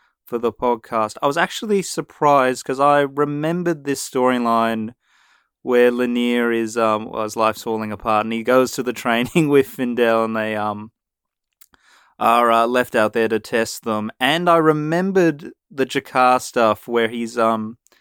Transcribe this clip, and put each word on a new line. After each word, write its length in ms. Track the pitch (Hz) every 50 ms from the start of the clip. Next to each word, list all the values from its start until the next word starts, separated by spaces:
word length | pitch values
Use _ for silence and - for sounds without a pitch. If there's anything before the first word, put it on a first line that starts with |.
| _ _ _ _ _
for 140 | - 120 117
the 120 | 120 113
podcast, 680 | 107 - 127 123 120 113 - - 117 113 107 107 - -
I 60 | 147
was 100 | 143 143
actually 460 | 170 185 - - - 240 214 208 196 175
surprised 840 | - - 165 147 - - - 156 147 143 139 127 127 127 - -
'cause 140 | - 131 131
I 220 | 139 147 143 143
remembered 840 | 143 135 139 143 147 147 147 147 151 160 170 180 175 175 165 147 135
this 180 | 139 135 - - -
storyline 840 | - 131 127 127 127 123 120 117 117 113 113 113 113 110 110 113 - _ _ _ _ _ _ _ _ _ _ _ _ _
where 300 | - 127 127 120 123 123
Lennier 600 | 120 120 123 120 120 120 120 120 120 120 117 117
is, 240 | 117 117 113 110 107
um, 300 | 117 113 110 107 107 110 -
well, 120 | - - 110
his 140 | 107 -
life's 260 | 113 110 110 107 - -
falling 280 | 117 110 110 110 107
apart, 340 | 107 - - 117 110 107 110
and 80 | 110 113
he 80 | 113 110
goes 280 | 120 127 131 131 120
to 120 | - - 117
the 80 | 123 113
<laughs> 100 | - -
training 440 | 123 117 117 123 120 - 175 156
with 200 | 143 143 139 135
Findel, 580 | - - - 131 120 120 123 120 113 113 113 113
and 100 | 113 110
they, 200 | 110 107 110 107
um, 360 | 107 104 107 104 104 107 113 _ _ _ _ _ _ _ _ _ _ _ _ _ _ - _ _ _ _ _ _ _ _ _ _ -
are, 320 | 110 113 117 120 120 117
uh, 160 | 113 117 117
left 280 | 120 123 123 120 - -
out 180 | 117 110 107 -
there 140 | 117 113
to 120 | 110 110 107
test 440 | - - 127 117 113 - - - -
them. 280 | 117 107 107 107 110 - -
And 300 | 127 131 156 170 175 175
I 80 | 170
remembered 960 | 165 156 156 151 151 151 156 165 175 190 196 190 196 175 165 147 143 - - - _ _ _
the 160 | 180 135 131
G'Kar 560 | 127 - 139 - - - 131 127 127 127 127
stuff 460 | - - - 123 113 110 104 - -
where 200 | 123 117 117 113
he's, 300 | 110 120 117 117 113 120
um, 400 | 120 113 113 113 110 107 110 120 _ _ _ _ _